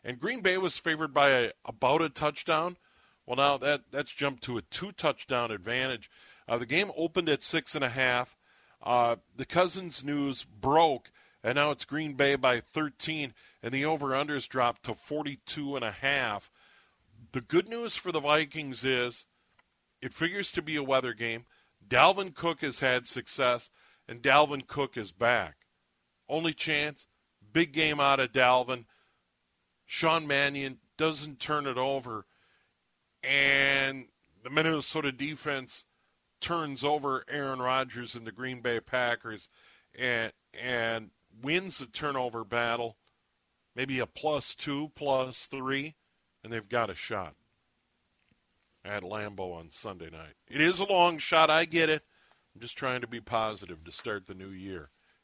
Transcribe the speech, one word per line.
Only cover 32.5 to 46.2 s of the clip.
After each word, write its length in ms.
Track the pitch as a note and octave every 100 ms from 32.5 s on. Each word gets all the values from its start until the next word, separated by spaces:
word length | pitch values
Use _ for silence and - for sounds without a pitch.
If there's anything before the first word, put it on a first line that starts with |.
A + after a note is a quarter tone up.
| _ _ _ _ _ _ _
and 840 | C3+ C#3 C#3 C#3 C#3 C3+ C3+ C3+ - _ _ _
the 80 | B2+
Minnesota 600 | D3 D#3+ D#3 - D#3+ C#3+
defense 760 | B2+ D3 D3 D3+ C3+ B2+ - - _ _ _ _ -
turns 440 | - E3+ D3+ C3+
over 420 | C#3+ D3+ C#3 C3 -
Aaron 320 | C#3+ C#3 C3
Rodgers 540 | B2+ C3 C3 A#2+ A#2+
and 140 | A#2+ A2
the 40 |
Green 300 | G#2+ B2+ B2
Bay 180 | A#2+ A2+
Packers 720 | - B2+ A#2+ A#2 A2+ G#2+ - _ _ _ _ -
and, 340 | B2+ A#2 A2+ - _
and 560 | - B2 B2 A2+ A2+ A2 _ _ A2
wins 380 | C3 F3 F#3+ C#3+
the 80 | B2
turnover 560 | - D3+ C3+ B2 A2+
battle, 520 | G2+ A#2 A#2 A#2 A#2 - _ _ _ _ _ _ _ A#2
maybe 220 | C3+ C3
a 80 | A#2
plus 480 | - D#3 D3 -
two, 380 | - D3+ C#3+ D3+
plus 540 | - C#3+ C3+ C3 B2 -
three, 480 | C#3 C3 C3+ D3+ - _ _